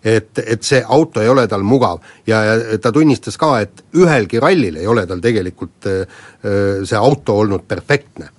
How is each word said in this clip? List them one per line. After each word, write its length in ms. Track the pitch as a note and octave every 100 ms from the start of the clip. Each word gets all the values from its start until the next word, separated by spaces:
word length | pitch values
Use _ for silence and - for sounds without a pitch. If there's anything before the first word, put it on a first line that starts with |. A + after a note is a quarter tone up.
Et, 360 | A2 A2 - -
et 240 | A#2 A2
see 160 | - C3+
auto 400 | - C3+ D#3+ -
ei 60 | A2
ole 140 | C3+ A2+
tal 140 | G2+
mugav 380 | G2+ C3+ A#2 E2 - - -
ja, 140 | A2
ja 340 | G#2+ A2+ A#2 G#2+
ta 140 | A#2+
tunnistas 460 | A2+ D#3 B2 - -
ka, 220 | D#3+ B2+
et 240 | G2+ - _
ühelgi 460 | D#3+ F3 D3 G2 A#2
rallil 380 | C#3 F#3 A2 D#2
ei 100 | F#2
ole 160 | A#2 F2+
tal 160 | F2+
tegelikult, 640 | G#2 A2+ F2+ - F2+ _ G2+
eh, 160 | F#2+ F#2 - - -
eh, 400 | G#2+ G2 G2 G2
see 140 | F#2+ G#2+
auto 380 | A2 C#3+ - G#2
olnud 300 | G#2+ G2 -
perfektne. 600 | F2+ - C#3+ - - -